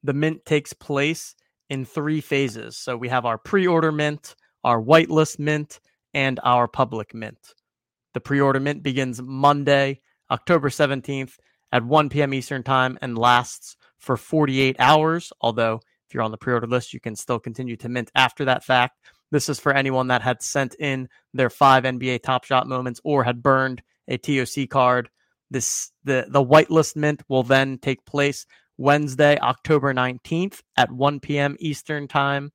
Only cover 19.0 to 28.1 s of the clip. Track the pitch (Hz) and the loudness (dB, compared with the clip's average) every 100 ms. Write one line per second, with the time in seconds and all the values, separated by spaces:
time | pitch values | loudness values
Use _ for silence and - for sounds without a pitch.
19 | _ _ _ 147 - 143 - 139 135 131 | _ _ _ -4 -2 -4 0 0 0 -2
20 | 127 123 123 120 - 143 131 - 147 135 | 0 0 0 -4 -4 -4 -4 -4 -6 -6
21 | 127 _ _ 127 127 - 139 131 127 127 | -8 _ _ -2 -2 4 6 6 4 -4
22 | 127 123 - 127 - 131 123 127 127 120 | -4 -4 -2 -4 0 -2 0 -4 -6 -8
23 | - 143 120 120 135 131 131 127 _ _ | -2 0 0 0 2 2 0 -6 _ _
24 | - 127 - 143 123 - 135 139 127 123 | -8 -8 -2 -2 -2 -4 -2 2 2 2
25 | 120 _ _ _ _ 131 113 - - _ | -2 _ _ _ _ -6 -4 -6 -8 _
26 | 135 131 - 139 127 151 151 160 151 156 | -2 -2 0 0 6 6 6 2 0 0
27 | 151 147 - 131 120 135 135 131 - 131 | -2 -2 -2 -2 2 2 2 -4 -6 -6
28 | _ | _